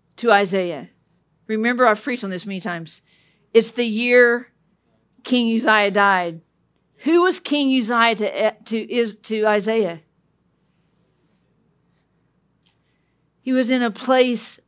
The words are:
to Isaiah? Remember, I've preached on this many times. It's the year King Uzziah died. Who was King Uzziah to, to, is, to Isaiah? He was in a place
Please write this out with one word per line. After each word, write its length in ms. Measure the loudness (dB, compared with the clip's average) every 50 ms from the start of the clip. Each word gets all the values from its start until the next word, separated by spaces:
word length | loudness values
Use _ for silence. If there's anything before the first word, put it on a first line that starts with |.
| _ _ _
to 140 | -4 2 4
Isaiah? 600 | 4 4 4 2 -2 -2 -4 -4 -6 -10 -12 -16 _ _ _ _ _ _ _ _ _ _ _
Remember, 400 | -6 -4 -2 -2 -2 0 4 4
I've 160 | 4 4 2 -2
preached 200 | -6 -6 -6 -6
on 60 | -8
this 160 | -8 -8 -10
many 160 | -10 -10 -8
times. 400 | -8 -8 -8 -8 -10 -14 -18 -20 _ _ _ _ _ _ _ _ _ _ 2
It's 160 | 2 2 2
the 160 | 0 -4 -4
year 680 | -2 -2 -2 0 4 4 6 6 4 2 0 -4 -10 _ _ _ _ _ _ _ _ _ _ _ _ _ _ -6
King 320 | -2 0 0 0 0 0
Uzziah 340 | 0 2 2 2 4 2 2
died. 520 | 2 2 4 4 4 2 0 -4 -8 -12 -16 _ _ _ _ _ _ _ _ _ _ _
Who 240 | -4 0 2 2 2
was 180 | 2 0 -2
King 340 | -6 -4 -2 -2 0 0 0
Uzziah 420 | 0 -2 -2 0 0 2 2 0
to, 340 | -2 -4 -6 -4 -2 -2 -2 -2 -4 -8
to, 260 | -8 -6 -6 -6 -4 -2
is, 240 | -2 -2 -2 -4 -12 -10
to 240 | -6 -4 -2 0
Isaiah? 540 | 2 0 0 0 -2 0 0 -2 -2 -4 -10 _ _ _ _ _ _ _ _ _ _ _ _ _ _ _ _ _ _ _ _ _ _ _ _ _ _ _ _ _ _ _ _ _ _ _ _ _ _ _ _ _ _ _ _ _ _ _ _ _ _ _ _ _ _ _ _ _ _ _ _ _ _ _ _ _ _ _ _
He 140 | -6 -2 0
was 160 | 0 0 0
in 120 | 0 0 0
a 80 | -2
place 680 | -4 -4 -2 2 4 4 4 2 0 -4 -6 -8 -12 -14 _